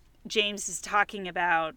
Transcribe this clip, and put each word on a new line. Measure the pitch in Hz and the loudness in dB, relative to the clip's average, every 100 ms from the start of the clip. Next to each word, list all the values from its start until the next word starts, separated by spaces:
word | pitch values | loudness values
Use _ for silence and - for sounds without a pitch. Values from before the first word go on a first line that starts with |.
| _ _ - | _ _ -4
James | 220 208 202 - | 0 0 0 -6
is | 175 | -6
talking | - 208 202 208 185 | 0 2 2 0 -6
about | 180 175 165 160 | 0 2 2 2